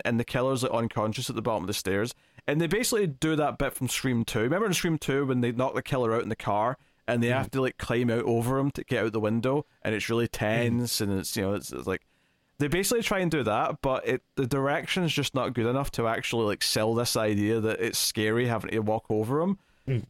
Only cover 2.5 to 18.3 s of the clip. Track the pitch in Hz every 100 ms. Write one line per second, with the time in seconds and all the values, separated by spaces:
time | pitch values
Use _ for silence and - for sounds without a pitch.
2.5 | 147 165 202 247 226 190 131 160 156 147
3.5 | - 135 - 123 - 135 120 113 117 117
4.5 | 175 220 170 180 156 - 135 139 127 120
5.5 | 120 127 117 - 139 117 113 107 107 -
6.5 | 101 113 139 _ _ - 120 117 127 -
7.5 | 135 131 - - 120 123 117 - 117 117
8.5 | 135 139 - - 123 110 107 107 113 123
9.5 | 143 - _ - 107 95 113 117 - 107
10.5 | 113 120 120 120 - 101 95 - - 95
11.5 | 101 - 64 65 92 - _ _ _ _
12.5 | - 147 170 196 240 - 196 180 156 110
13.5 | 107 147 151 139 131 113 127 - - 131
14.5 | 139 135 151 - - 170 143 131 135 117
15.5 | 123 113 131 139 - 113 113 - 117 110
16.5 | 98 - 117 107 113 120 123 107 104 104
17.5 | 113 110 110 113 - - - 107